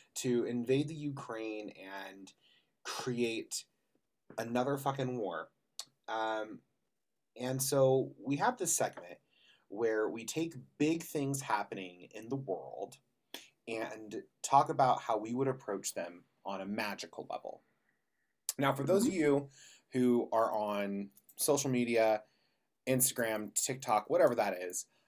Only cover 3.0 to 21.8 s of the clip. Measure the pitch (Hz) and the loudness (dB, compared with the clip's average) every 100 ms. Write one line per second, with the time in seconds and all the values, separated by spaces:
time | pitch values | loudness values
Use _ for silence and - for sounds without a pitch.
3 | - 120 120 113 - - - _ _ _ | -4 0 0 -2 -6 -10 -10 _ _ _
4 | _ _ _ - 113 120 127 139 139 135 | _ _ _ -8 -2 0 0 0 -2 -2
5 | 131 123 98 82 - _ _ - - _ | -4 -2 -4 -6 -10 _ _ -16 -16 _
6 | - 110 110 110 107 90 _ _ _ _ | -6 -2 -2 -2 -6 -12 _ _ _ _
7 | _ _ _ - 127 131 - 139 131 135 | _ _ _ 0 2 2 4 8 8 8
8 | 131 - 127 139 214 247 180 - 107 - | 2 -4 -2 2 2 2 0 2 0 -2
9 | 87 - _ _ _ _ _ 101 113 110 | -16 -18 _ _ _ _ _ 0 2 2
10 | 107 113 117 156 165 131 - _ 151 165 | 0 -2 -6 -4 -4 -6 -18 _ 2 2
11 | - 151 139 139 139 104 101 98 92 90 | -2 -2 -2 -2 -2 -2 -2 -8 -10 -14
12 | - 107 110 135 113 87 - - 98 - | -16 -14 -6 -6 -4 -6 -6 -10 -12 -12
13 | _ _ _ - - _ - 113 107 110 | _ _ _ -18 -18 _ -10 -6 -6 -8
14 | 107 107 - _ - 139 151 143 135 - | -12 -12 -14 _ 2 4 4 2 2 2
15 | - 110 113 120 135 131 - 98 - 98 | 0 -2 -2 -2 -2 -2 -6 -6 -6 -8
16 | 87 90 _ _ 95 95 95 110 104 98 | -10 -12 _ _ -10 -8 -6 -4 -4 -6
17 | 85 - 76 - - - _ _ _ _ | -10 -12 -10 -10 -10 -14 _ _ _ _
18 | _ _ _ _ - - 139 135 139 190 | _ _ _ _ -8 0 2 2 2 4
19 | 240 190 147 139 139 - - - _ 131 | 4 4 4 4 0 -16 -20 -20 _ 2
20 | 123 120 113 113 113 107 107 101 101 101 | 4 4 4 2 2 2 0 -2 -2 -4
21 | 101 _ _ - - 143 139 123 | -8 _ _ -4 0 2 2 0